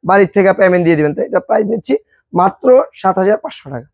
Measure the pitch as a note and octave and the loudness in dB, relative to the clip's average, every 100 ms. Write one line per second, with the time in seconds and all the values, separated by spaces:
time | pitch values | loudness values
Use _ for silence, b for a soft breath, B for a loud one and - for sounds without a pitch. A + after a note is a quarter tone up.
0 | E3 G3 F#3+ - F#3+ F#3 F#3+ F3+ E3+ D#3+ | 2 2 2 2 0 2 2 2 0 0
1 | D3+ D3 - B3 - A3 G#3 A3+ - A4 | 0 -4 -4 -4 -2 -2 -2 -4 -4 -6
2 | _ _ _ F3 F#3 - C4 B3+ D#4 - | _ _ _ -2 -2 0 2 2 2 -4
3 | F#3+ F#3+ F#3+ G#3+ D#4+ - C#3+ C3 B2+ | -4 0 0 -2 -4 -16 -14 -16 -16